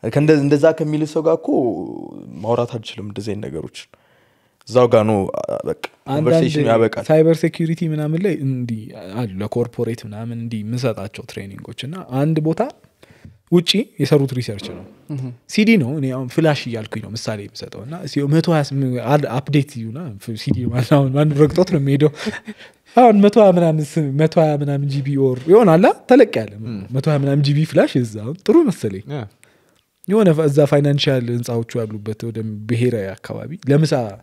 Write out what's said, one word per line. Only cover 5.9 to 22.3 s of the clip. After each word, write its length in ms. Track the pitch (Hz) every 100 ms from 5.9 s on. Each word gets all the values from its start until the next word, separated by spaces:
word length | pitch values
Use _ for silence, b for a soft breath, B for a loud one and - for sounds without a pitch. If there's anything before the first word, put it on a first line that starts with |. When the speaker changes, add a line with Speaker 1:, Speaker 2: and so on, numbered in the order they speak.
| _
Speaker 2:
አንዳንድ 220 | - 139 160
Speaker 1:
ኮንቨርሴሽኑ 400 | 165 165 151 127
ያበቃል። 400 | 113 113 - -
Speaker 2:
ሳይበር 300 | 156 160 160
ሴኩሪቲ 440 | 165 - 165 165 165
ምናምን 300 | 151 151 160
ላይ 140 | 196 160
እንዲህ 400 | 135 127 120 110 107 - 92
አሉ፣ 160 | 104 120 95
ለኮርፖሬት 640 | 104 120 120 - 117 117
ምናምን 340 | 110 104 117 117
እንዲህ 240 | 117 113
የምሰጣቸው 640 | 104 120 127 104 95 - -
ትሬኒንጎች 540 | - 98 98 - 120
እና 140 | 131 185 -
አንድ 240 | 127 147 160
ቦታ 200 | 156 160 247 - _ _ b b b b _
ውጪ 200 | 170 170 190 - _
የሰሩት 360 | 139 151 135
ሪሰርች 340 | 127 120 101 -
ነው። 180 | - 101 - _
Speaker 3:
እህ። 140 | 147 131 123 _
Speaker 2:
ሲዲ 240 | - 214 226
ነው። 140 | 120
እኔ 140 | 156 131
አሁን 180 | 131 127
ፍላሽ 340 | - 160 143
እያልኩኝ 400 | 123 113 110 110
ነው 100 | 104
ምሳሌ 280 | 110 - 107
የምሰጠው 420 | 101 - - -
እና 140 | 107 165
ሲ-፣ 200 | 165 - 139
መቶ 220 | 156 165
ሃያ 140 | 160
ስምንት 300 | 139 139 131 123 113
አድ-፣ 220 | 147 135
አፕዴት 420 | 117 131 147 131
ይሁና 260 | 117 113 123 170 101
ፍ-፣ 180 | - 110
ሲዲ 220 | - 127 120
ማለት 240 | 120 123
አሁን 180 | 147 135
ማንም 240 | 135 151 143
ረግጦት 320 | 151 165 185
ነው 100 | 170
የሚሄደው። 320 | 139 139 151 143 B